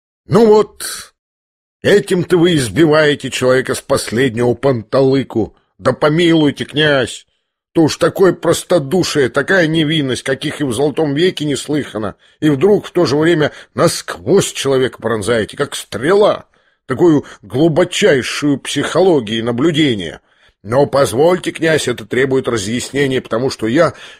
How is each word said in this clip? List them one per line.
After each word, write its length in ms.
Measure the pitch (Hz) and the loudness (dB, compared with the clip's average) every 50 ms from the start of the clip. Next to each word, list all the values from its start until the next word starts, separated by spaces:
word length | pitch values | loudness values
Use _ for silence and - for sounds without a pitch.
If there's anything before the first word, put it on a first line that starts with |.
| _ _ _ _ _ | _ _ _ _ _
«Ну 200 | - 143 202 233 | 0 2 4 6
вот, 680 | 214 214 214 208 - _ - - - - - - - _ _ _ _ _ _ _ _ _ _ _ _ _ _ - | 6 6 4 2 0 _ -14 -14 -12 -12 -14 -16 -20 _ _ _ _ _ _ _ _ _ _ _ _ _ _ 0
этим-то 540 | 120 190 202 - - 190 180 156 - 185 | 2 2 2 2 0 -2 -2 0 0 2
вы 200 | 175 160 180 170 | 2 4 4 2
избиваете 720 | 147 131 110 87 120 170 151 147 156 156 147 143 120 - 127 | 0 -2 -2 0 2 2 4 4 4 2 2 0 -2 -4 -8
человека 440 | - - 131 127 127 131 117 - 127 | -6 -2 0 2 2 2 0 -2 -6
с 60 | - | -6
последнего 720 | - - 139 - - - 104 117 135 131 104 117 120 123 117 | -4 -2 -2 -2 -2 -2 -2 0 0 0 0 0 0 0 0
панталыку. 1040 | - - 139 131 117 101 - - 139 135 135 135 139 120 - - 220 208 - - _ _ _ _ - | 0 0 -2 -2 -2 -4 -2 0 2 2 2 2 0 -2 -2 -2 -4 -4 -4 -6 _ _ _ _ -4
Да 140 | 92 107 - | -2 -2 0
помилуйте, 720 | - - 151 151 165 180 165 165 160 151 143 127 - 120 | 0 0 0 2 2 2 4 4 4 2 2 0 -2 -6
князь, 600 | - - 143 156 151 143 135 120 - - - - _ _ _ _ _ _ _ _ _ - | -6 -2 0 0 2 2 0 0 -2 -6 -12 -18 _ _ _ _ _ _ _ _ _ 0
то 120 | 165 160 | 2 2
уж 120 | 135 - | 2 2
такое 380 | - 131 131 - - 196 180 - | 0 -2 0 2 2 2 2 2
простодушие, 960 | - - 160 160 - - - 185 170 143 131 180 185 165 - - 151 131 117 | 2 0 -2 -2 -2 -2 0 0 0 0 0 -2 -2 -2 0 0 0 0 0
такая 360 | - 143 139 - 190 190 170 | 0 -2 -2 0 2 2 2
невинность, 560 | 151 160 165 156 147 165 160 139 131 120 - - | 2 0 0 0 0 0 -2 -2 -2 -4 -4 -4
каких 380 | - 135 135 - 151 - - | -4 -4 -4 -4 -6 -6 -4
и 40 | 151 | -4
в 80 | 135 110 | -4 -2
золотом 400 | 113 143 151 135 - 160 147 139 | -2 -2 -2 -2 -2 -2 -2 0
веке 320 | 147 175 185 - - 151 | 0 0 0 0 -2 -4
не 100 | 147 139 | -4 -4
слыхано. 600 | - - - 147 147 113 - - 107 110 95 - _ _ _ _ _ | -4 -4 -4 -4 -4 -4 -6 -8 -8 -8 -8 -8 _ _ _ _ _
И 100 | - 156 | 0 0
вдруг 360 | 147 131 156 208 208 170 - | 2 2 2 2 2 2 0
в 40 | - | -2
то 160 | - 175 175 | -2 0 0
же 100 | 127 139 | 2 2
время 340 | 151 156 165 170 156 147 131 - - - - - | 0 2 2 2 2 0 -2 -4 -8 -20 -10 -4
насквозь 800 | 113 156 165 - - - - - 87 87 110 175 202 147 - - | 0 0 0 0 -4 -8 -12 -14 -8 -2 0 2 2 2 0 -4
человека 460 | - - 135 135 131 131 120 - - | -6 -2 0 0 0 0 -2 -4 -6
пронзаете, 560 | - 110 117 110 95 101 120 113 101 - - | -6 -4 -4 -4 -2 -2 -2 -2 -2 -4 -6
как 180 | - 139 127 - | -6 -6 -6 -8
стрела, 720 | - - - - 101 120 156 196 202 214 180 120 - - _ _ _ _ _ _ _ _ | -10 -12 -12 -10 -4 -2 2 2 4 4 2 2 -2 -6 _ _ _ _ _ _ _ _
такую 380 | - 131 117 175 175 156 139 113 - - - | -8 -2 2 4 4 4 2 0 -4 -10 -20
глубочайшую 1160 | - 98 110 127 160 170 147 160 180 - - - 208 196 151 127 107 - - - 147 147 139 120 | -12 -6 -2 0 2 2 2 2 0 0 0 0 2 2 2 2 0 -4 -6 -4 -2 -2 -2 -2
психологию 800 | - - - 143 135 - - 151 185 190 170 139 113 101 113 113 | -4 -6 -6 -4 -4 -2 0 2 2 2 2 2 0 -2 -4 -4
и 40 | 110 | -4
наблюдение. 800 | 120 120 117 143 175 156 147 160 139 117 98 87 76 87 - _ _ _ _ _ _ _ _ - | -4 -2 0 0 0 0 0 0 0 0 -2 -6 -10 -12 -14 _ _ _ _ _ _ _ _ -10
Но 220 | 101 113 139 143 | -4 0 0 0
позвольте, 640 | - - 135 139 113 104 123 151 175 185 180 - 170 - | 2 2 0 0 0 2 2 2 2 2 0 -2 -6 -6
князь, 360 | - 156 160 156 139 - 139 | -4 -2 0 0 0 -2 -4
это 180 | 120 - 110 | -6 -6 -8
требует 420 | - 113 120 135 135 131 131 - - | -4 -2 -2 0 0 0 -2 -2 -2
разъяснения, 720 | 117 113 92 104 117 123 - - - 139 139 135 131 123 | -4 -4 -4 -4 -6 -6 -6 -6 -4 -2 -2 -2 -2 -4
потому 300 | - - 117 113 131 131 | -4 -4 -4 -4 -4 -4
что 160 | - - 110 | -4 -4 -4
я... 260 | 110 120 160 170 143 - - - - - - | 0 2 2 2 0 0 -6 -14 -20 -20 -20